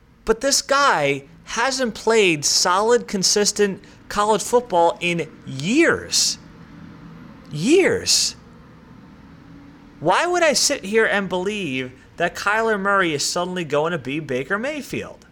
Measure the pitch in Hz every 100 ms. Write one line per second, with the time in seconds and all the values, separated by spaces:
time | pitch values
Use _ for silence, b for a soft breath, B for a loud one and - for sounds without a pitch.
0 | _ _ - 226 269 269 - 277 277 175
1 | 143 139 - - - 226 262 262 240 -
2 | 220 226 190 151 - - 185 185 220 240
3 | 240 202 180 208 202 - 208 175 B B
4 | B 208 208 214 - 240 240 175 170 -
5 | 175 170 151 - 131 131 165 285 311 92
6 | 85 - - - - - - - - -
7 | - - - - - 147 208 370 269 92
8 | 90 - - - - - - - - -
9 | - - - - - - - - - -
10 | 151 220 349 349 320 247 - 277 190 226
11 | 214 202 190 185 190 214 165 131 127 -
12 | B - 175 - 202 220 226 208 196 196
13 | 175 147 - 180 180 180 156 143 160 175
14 | 123 147 139 127 143 202 262 302 - 117
15 | - - -